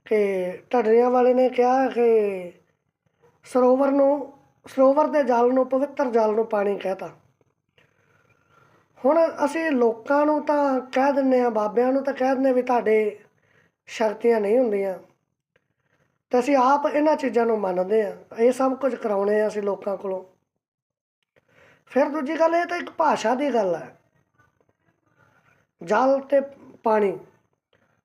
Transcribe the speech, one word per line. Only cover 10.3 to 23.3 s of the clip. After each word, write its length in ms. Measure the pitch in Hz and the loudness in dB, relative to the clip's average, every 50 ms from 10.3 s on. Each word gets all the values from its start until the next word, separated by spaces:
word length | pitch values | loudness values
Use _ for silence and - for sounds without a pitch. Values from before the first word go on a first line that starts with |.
| 302 294 285 | 0 0 0
ਤਾਂ 340 | 302 294 294 285 277 262 254 | 0 0 0 0 0 -2 -2
ਕਹਿ 320 | 254 254 - 254 269 285 277 | -4 -4 -2 0 0 2 2
ਦਿੰਦੇ 280 | 277 269 262 254 254 | 0 2 2 2 2
ਆ, 100 | 247 240 | 2 0
ਬਾਬਿਆਂ 420 | 226 214 208 214 190 233 247 254 262 | 0 -2 -2 -2 0 0 0 0 0
ਨੂੰ 120 | 269 269 | -2 -2
ਤਾਂ 100 | 277 254 | -4 -4
ਕਹਿ 200 | - 254 262 269 | -2 -2 -2 0
ਦਿੰਦੇ 180 | 247 269 269 254 | 0 0 0 0
ਵੀ 100 | 254 247 | 0 0
ਤੁਹਾਡੇ 560 | 254 247 240 196 214 220 214 214 208 208 - - _ _ _ _ _ _ _ _ _ _ _ _ | 0 0 0 0 2 2 0 0 -2 -4 -8 -14 _ _ _ _ _ _ _ _ _ _ _ _
ਸ਼ਕਤੀਆਂ 540 | - - - 226 220 208 214 - 233 233 220 | -14 -6 -2 -2 -2 -2 0 0 2 2 2
ਨਹੀਂ 180 | 208 196 214 254 | 2 2 2 2
ਹੁੰਦੀਆਂ, 400 | 262 233 202 196 196 196 185 170 - _ _ _ _ _ _ _ _ _ _ _ _ _ _ _ _ _ _ _ _ _ _ _ _ _ | 2 2 0 -2 -2 -4 -6 -8 -12 _ _ _ _ _ _ _ _ _ _ _ _ _ _ _ _ _ _ _ _ _ _ _ _ _
ਤੇ 80 | - 247 | -2 -2
ਅਸੀਂ 180 | 247 277 285 | 0 2 2
ਆਪ 300 | 269 247 262 285 285 285 | 2 4 4 2 2 0
ਇਹਨਾਂ 300 | 302 - 294 294 311 302 | 0 0 0 2 2 0
ਚੀਜ਼ਾਂ 300 | 294 285 254 208 233 233 | 0 -2 -2 0 0 0
ਨੂੰ 140 | 226 220 214 | 0 0 -2
ਮੰਨਦੇ 420 | 202 185 185 180 185 185 214 220 214 | -2 -2 -2 -2 -2 0 0 0 0
ਆ, 140 | 190 180 - - - - 220 | -2 -6 -12 -16 -12 -4 0
ਇਹ 140 | 233 247 247 | 2 2 2
ਸਭ 220 | 247 262 262 262 | 2 0 -2 -2
ਕੁਝ 200 | 262 - 269 233 | -2 -4 -4 -4
ਕਰਾਉਣੇ 480 | - - 220 202 196 202 202 208 214 214 | -4 -6 -4 -4 -2 0 0 0 0 0
ਆ 60 | 208 | -2
ਅਸੀਂ 140 | 196 214 202 | -4 -4 -6
ਲੋਕਾਂ 340 | 202 196 190 - 208 196 | -4 -6 -6 -6 -8 -8
ਕੋਲੋਂ। 280 | - - 196 190 185 190 - _ _ _ _ _ _ _ _ _ _ _ _ _ _ _ _ _ _ _ _ _ _ _ _ _ _ _ _ _ _ _ | -8 -8 -8 -8 -10 -12 -14 _ _ _ _ _ _ _ _ _ _ _ _ _ _ _ _ _ _ _ _ _ _ _ _ _ _ _ _ _ _ _
ਫਿਰ 220 | _ - 254 294 311 | _ -2 -2 -2 0
ਦੂਜੀ 320 | 277 302 269 269 320 294 | -2 -6 -6 -6 -2 0
ਗੱਲ, 140 | 320 330 330 | 0 0 0
ਇਹ 120 | 339 349 | 0 -2
ਤਾਂ 100 | 339 349 | -4 -6
ਇੱਕ 140 | 349 359 - | -8 -10 -8
ਭਾਸ਼ਾ 440 | - - 320 294 233 190 - 214 | -6 -2 0 0 0 0 -2 -2